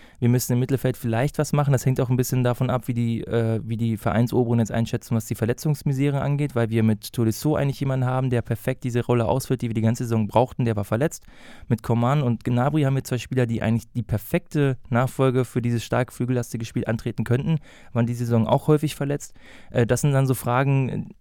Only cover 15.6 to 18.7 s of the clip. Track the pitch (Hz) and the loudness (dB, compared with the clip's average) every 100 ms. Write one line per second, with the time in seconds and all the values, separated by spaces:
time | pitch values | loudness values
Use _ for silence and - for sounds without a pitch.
15.6 | 120 117 - 120 127 - 123 123 120 113 | -2 -2 -2 -2 -2 -4 -2 -2 -4 -6
16.6 | 113 120 117 113 120 - 110 117 147 160 | -6 -4 -2 -4 -4 -4 0 0 2 -2
17.6 | - - - 120 117 120 120 117 110 139 | -4 -20 -6 -2 0 0 2 2 4 2
18.6 | - | 4